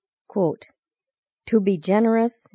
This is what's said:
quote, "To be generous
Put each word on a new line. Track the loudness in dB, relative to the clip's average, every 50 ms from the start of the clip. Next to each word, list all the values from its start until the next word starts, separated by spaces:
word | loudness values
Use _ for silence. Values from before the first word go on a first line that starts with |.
| _ _ _ _ _
quote, | -8 -4 -2 -2 -2 -2 -4 -10 -20 _ _ _ _ _ _ _ _ _ _ _ _ _ _ _ -2
"To | 0 0
be | 2 0 -2
generous | -2 -2 -2 0 2 2 2 2 0 0 -2 -4 _ _ _ -20